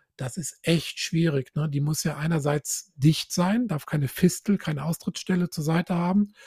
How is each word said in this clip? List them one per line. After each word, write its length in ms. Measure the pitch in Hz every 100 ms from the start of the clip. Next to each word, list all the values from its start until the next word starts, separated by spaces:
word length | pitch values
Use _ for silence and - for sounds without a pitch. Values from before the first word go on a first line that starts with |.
| _ -
Das 200 | 131 -
ist 220 | 156 -
echt 360 | - 165 - -
schwierig, 560 | - 165 165 139 -
ne? 140 | 143 156
Die 120 | 143
muss 220 | 147 156
ja 140 | 160 143
einerseits 760 | 156 160 147 147 - - - -
dicht 360 | 147 151 -
sein, 360 | - 180 226 247
darf 180 | 151 -
keine 220 | 151 135
Fistel, 500 | - 180 - - 196
keine 260 | - 147
Austrittsstelle 640 | 151 165 - - - 180 175
zur 140 | -
Seite 320 | 151 160 -
haben. 380 | 175 175 196 202 -